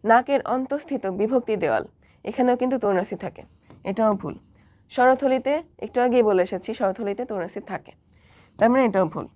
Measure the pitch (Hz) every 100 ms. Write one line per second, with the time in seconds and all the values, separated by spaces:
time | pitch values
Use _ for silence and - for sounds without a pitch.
0 | 208 233 254 277 - 254 262 294 294 277
1 | 190 185 214 254 240 214 160 110 - _
2 | _ _ - 214 247 247 254 254 208 185
3 | 196 196 165 - - _ _ - - 196
4 | 220 202 147 - _ _ _ _ _ -
5 | 254 262 269 262 254 294 339 - 220 247
6 | 247 247 214 190 185 185 - - 202 185
7 | 202 202 247 208 175 208 - 180 - _
8 | _ _ _ _ _ - 226 254 247 190
9 | 190 156 -